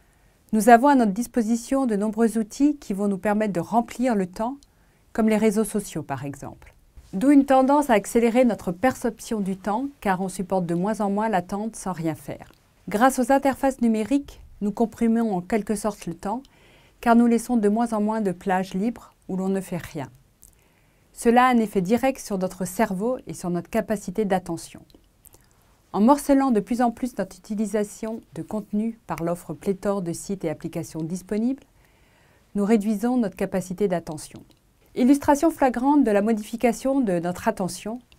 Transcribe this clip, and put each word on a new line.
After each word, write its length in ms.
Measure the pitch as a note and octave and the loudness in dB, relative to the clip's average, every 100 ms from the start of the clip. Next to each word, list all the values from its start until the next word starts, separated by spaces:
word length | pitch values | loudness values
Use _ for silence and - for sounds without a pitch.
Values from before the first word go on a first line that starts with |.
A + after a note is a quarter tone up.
| _ _ _ _ _ | _ _ _ _ _
Nous 160 | A3 G#3 | 2 8
avons 200 | A#3 C#4+ | 8 8
à 60 | |
notre 180 | C4+ A3 | 6 4
disposition 720 | F#3+ A#3+ B3 G#3+ A#3 - C4+ C4 | 0 -4 -4 -2 -2 -2 -2 0
de 100 | G3+ | -2
nombreux 400 | G#3+ G#3+ A#3 A3+ | -2 0 0 0
outils 400 | G#3+ - D4 D4 | -4 0 0 0
qui 160 | - | -6
vont 160 | F#3+ G#3 | -2 -2
nous 100 | F#3+ | 0
permettre 360 | G#3+ G#3 G#3+ | 0 0 0
de 60 | F3 | -2
remplir 540 | E3 A3+ A#3 - B3+ | 0 0 0 -2 0
le 120 | G#3 F3+ | 0 -2
temps, 320 | F#3 A3+ C#4 _ _ _ _ _ | -4 -8 -8 _ _ _ _ _
comme 160 | - A3 | 0 2
les 80 | G#3+ | 4
réseaux 260 | A3 G3+ | 2 2
sociaux 380 | G#3+ G#3+ - E3 | 0 -4 -6 -8
par 240 | - C3+ C#3+ | -8 -8 -8
exemple. 480 | C#3 A#2+ - - _ _ - - | -12 -14 -18 -20 _ _ -20 -12
D'où 160 | F#3+ C4+ | 0 4
une 160 | C#4+ C4+ | 6 6
tendance 420 | C4 C4 D4 C#4+ | 4 6 4 4
à 60 | |
accélérer 500 | G#3+ - A#3 A#3 A#3 | 2 2 2 2 4
notre 260 | B3 F#3+ - | 2 2 -4
perception 720 | F3 C4 B3+ A#3+ A3+ - A3 | -2 -2 0 -4 -8 -6 -4
du 160 | F#3+ F#3+ | -4 -4
temps, 300 | G#3+ G#3+ C#4 - | -4 -4 -6 -4
car 180 | G#3 F#3 | -2 -2
on 80 | F#3+ | -2
supporte 380 | - F#3 F#3+ E3+ | -6 -2 -2 0
de 80 | |
moins 260 | E3+ G3 G#3+ | -2 -2 -2
en 80 | G3+ | -2
moins 220 | G3 A3 | -2 0
l'attente 440 | F#3+ F3 G3+ A3+ | -2 -2 -6 -6
sans 180 | - F#3+ | -8 -8
rien 220 | D#3+ E3 | -6 -6
faire. 380 | D3+ - - - _ _ _ - | -6 -10 -14 -16 _ _ _ -6
Grâce 320 | G#3 C4 C4 | 2 4 4
aux 100 | A#3+ | 2
interfaces 500 | C#4 C#4 B3+ C4+ C4 | 2 2 0 -2 0
numériques, 600 | A#3 A3 G#3 C#4 C#4+ - - - | 0 0 0 -2 -2 -14 -20 -6
nous 120 | G#3 | -6
comprimons 640 | G3+ A3+ - A#3 A3+ A3+ F3+ | -2 -2 0 0 2 0 -2
en 40 | |
quelque 360 | F3 A3+ G#3 G#3 | -2 -2 -2 -4
sorte 280 | G#3+ G#3 | -4 -6
le 100 | F3+ | -8
temps, 280 | E3 G3 A#3 - _ _ _ _ _ | -8 -8 -8 -10 _ _ _ _ _
car 140 | A#3+ | 4
nous 140 | A#3 A#3+ | 6 6
laissons 280 | A3+ A3+ A#3+ | 2 0 0
de 120 | G3+ | 2
moins 240 | A3 A#3 | 2 0
en 80 | G#3+ | 0
moins 200 | G#3 A3 | -2 0
de 120 | G3 | -2
plages 420 | F3+ G3 F#3 F#3+ | -2 0 0 0
libres 400 | F#3 A3+ - - _ - | -2 -4 -4 -12 _ -8
où 80 | F#3 | -4
l'on 120 | F#3+ | -2
ne 120 | G3 | -2
fait 160 | F#3+ E3+ | -4 -8
rien. 340 | - D#3+ A#2+ - _ _ - _ _ _ _ _ _ | -8 -10 -12 -14 _ _ -20 _ _ _ _ _ _
Cela 340 | - A#3+ A#3 B3+ | -2 4 6 6
a 40 | |
un 80 | A#3+ | 4
effet 220 | G#3+ G3+ | 2 0
direct 380 | F3+ A3+ F3+ F3 | 0 2 0 -2
sur 200 | - G3 | -6 -4
notre 260 | F#3 - | -4 -6
cerveau 540 | F3+ - A3 F#3 A3+ B3+ - | -6 -2 -2 -2 -4 -6 -8
et 60 | |
sur 160 | - F3+ | -10 -6
notre 200 | F3 F3 | -6 -4
capacité 540 | A3+ G#3+ G#3 - F3+ | -4 -2 -4 -4 -4
d'attention. 580 | G3 F#3 F3+ E3 - - - - _ _ - - _ _ _ _ _ | 0 -2 -2 -10 -10 -20 -20 -20 _ _ -20 -20 _ _ _ _ _
En 80 | F#3+ | 2
morcelant 500 | A3 C#4+ - C4+ C4+ | 4 4 4 2 4
de 80 | G#3+ | 0
plus 240 | G3+ A#3+ | 0 0
en 80 | B3 | 0
plus 260 | A#3+ B3 - | -2 -6 -6
notre 200 | F#3 - | -8 -10
utilisation 800 | - G#3 G#3+ G#3+ G#3 - A3 A3+ - | -8 -6 -2 -2 -4 -8 -10 -10 -12
de 80 | D#3+ | -14
contenu 560 | D#3+ G#3+ G#3 G#3 A3+ A3+ - | -8 -8 -4 -4 -4 -8 -10
par 160 | E3 | -6
l'offre 320 | E3+ F3 - | -4 -4 -8
pléthore 480 | D3+ G#3 F#3+ G#3 G3+ | -8 -6 -4 -2 -2
de 100 | E3+ | -4
sites 320 | D#3+ - G3 | -8 -8 -6
et 60 | E3 | -6
applications 540 | D3+ D#3+ E3+ D#3+ D#3+ | -8 -8 -8 -10 -8
disponibles, 580 | D#3+ F#3 F3+ G#3+ A#3 C4+ - _ _ _ _ _ _ _ _ G3+ | -8 -8 -6 -4 -2 -4 -10 _ _ _ _ _ _ _ _ -4
nous 80 | |
réduisons 520 | G3+ A3+ G#3 G#3 A#3+ B3+ | 2 2 2 -2 0 0
notre 200 | G#3 - | -2 -4
capacité 500 | F#3+ F#3+ F3+ F3+ G3+ | -4 -4 -6 -2 -2
d'attention. 560 | F3 E3+ D#3 - - - _ _ _ _ - | -2 -4 -10 -12 -18 -20 _ _ _ _ 2
Illustration 560 | B3 C#4+ - C#4+ E4 | 4 4 4 4 2
flagrante 500 | D#4 C4+ A#3 C4 D4 | 2 0 2 2 4
de 80 | A#3 | 4
la 100 | G3+ | 4
modification 800 | G#3+ A3 G#3+ A#3 A#3+ A3+ C4 C#4 | 2 0 -4 0 0 0 0 0
de 200 | A3 F3 | 0 0
notre 260 | F3 F3+ A3+ | -2 -4 -4
attention, 520 | A3 F3+ - G#3 B3 - | -2 -4 -6 -10 -12 -14